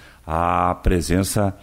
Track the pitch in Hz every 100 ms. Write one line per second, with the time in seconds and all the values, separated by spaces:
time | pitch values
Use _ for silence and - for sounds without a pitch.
0 | - - - 80 87 87 90 90 - 90
1 | 76 90 95 107 98 -